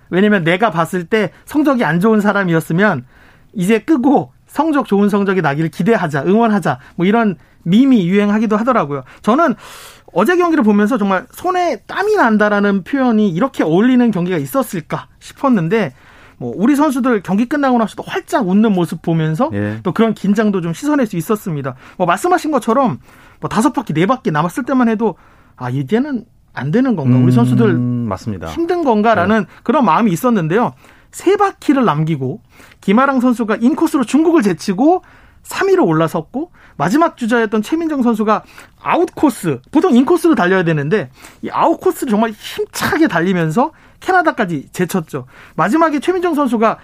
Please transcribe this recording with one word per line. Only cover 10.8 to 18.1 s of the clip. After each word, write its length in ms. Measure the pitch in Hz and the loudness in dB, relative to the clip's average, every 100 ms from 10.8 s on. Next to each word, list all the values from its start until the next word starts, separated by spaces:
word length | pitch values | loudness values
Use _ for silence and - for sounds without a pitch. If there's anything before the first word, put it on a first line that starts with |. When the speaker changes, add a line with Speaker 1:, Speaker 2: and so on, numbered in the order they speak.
| 208 254 | 2 0
Speaker 1:
정말 300 | 202 185 - | 0 -2 -4
"손에 500 | - 339 359 349 220 - | -8 -4 -2 -2 -4 -8
땀이 300 | - 403 415 | -6 -2 2
난다"라는 680 | 262 214 208 208 202 196 | 2 4 2 2 0 0
표현이 460 | 170 277 254 214 214 | -2 -2 2 2 0
이렇게 340 | 165 269 - | 0 -2 -2
어울리는 460 | 196 170 240 254 240 | 0 2 2 2 2
경기가 280 | 196 180 180 | 0 -2 -4
있었을까 720 | 139 180 151 185 - 156 - _ | -4 -4 -4 -6 -8 -10 -10 _
싶었는데, 760 | - - 277 226 160 220 170 - - - - - | -20 -6 0 0 0 -2 -2 -8 -20 -20 -20 -12
뭐, 140 | 123 120 | -10 -2
우리 200 | 226 277 | 0 2
선수들 480 | 311 262 247 220 | 0 0 0 -2
경기 260 | - 196 247 | -2 -2 -2
끝나고 280 | 302 277 240 | -2 0 0
나서도 240 | 220 - | -2 -6
활짝 420 | - | -10